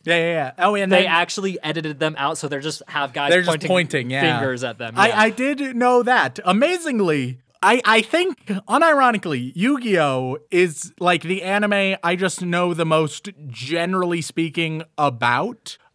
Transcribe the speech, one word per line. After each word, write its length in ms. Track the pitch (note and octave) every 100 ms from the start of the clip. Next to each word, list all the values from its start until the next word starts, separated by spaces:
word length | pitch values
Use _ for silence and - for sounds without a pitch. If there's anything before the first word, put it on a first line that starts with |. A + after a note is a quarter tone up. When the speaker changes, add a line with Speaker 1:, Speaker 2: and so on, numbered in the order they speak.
Speaker 1:
Yeah, 120 | D#3 E3+
yeah, 160 | E3
yeah. 200 | E3 C3 -
Oh, 160 | F#3
and 160 | G#3 F#3+
Speaker 2:
They 120 | F#3
Speaker 1:
then 40 | F#3
Speaker 2:
actually 500 | E3 F3 - G3 F3
edited 380 | D#3 D#3 D#3 C#3
them 140 | D#3 D#3
out, 200 | C#3+ D#3+
so 100 | D3
they're 120 | C#3+
just 220 | D3+ D3+ -
have 240 | D3+ C#3
guys 180 | C#3 C#3+
Speaker 1:
they're 100 | F3+
just 80 | F3
Speaker 2:
pointing 180 | D#3+ D#3+
Speaker 1:
pointing, 420 | F#3 D#3+ D3 B2
yeah. 280 | C3 C#3 A#2+
Speaker 2:
fingers 260 | C3+ B2
at 140 | B2 G#2+
them. 160 | A#2 A#2
Speaker 1:
I, 120 | G#3+
Speaker 2:
Yeah. 120 | G#3+
Speaker 1:
I 100 | A3
did 460 | A3 C4+ C#4 C#4 A#3+
know 260 | B3 B3
that. 380 | A#3+ B3 C3+ E3 F3+
Amazingly, 920 | G3 D4+ F4+ E4 A#3+ F#3 D3+ B2+ B2+ _ _
I, 180 | F#3+ A#3+ G#3
I 160 | A3+
think, 440 | G#3+ E4 F4+ C#4+ - G3 -
unironically, 840 | B3 E4 C#4+ B3+ A3 F3+ C3+ B2
Yu-Gi-Oh 840 | E3+ A3+ C#4+ A#3+ F3+ D3 C3 C3 C#3 -
is, 420 | F3 F3+ D3 - -
like, 220 | F3 F3
the 200 | E3 F#3+
anime 540 | F#3 G3+ G#3 G3+ G3 F#3+
I 140 | E3+ F3+
just 260 | F#3 -
know 300 | F3+ F3 F3+
the 100 | E3
most, 460 | E3 D#3+ D#3 - G3+ F#3+ D3
generally 720 | A2+ B2+ E3+ E3+ F#3 F3+ F3
speaking, 600 | D3 - E3 E3+ E3 D#3+ D#3+ -
about. 800 | C#3+ A#2 A#2+ A#2+ G3 - - - _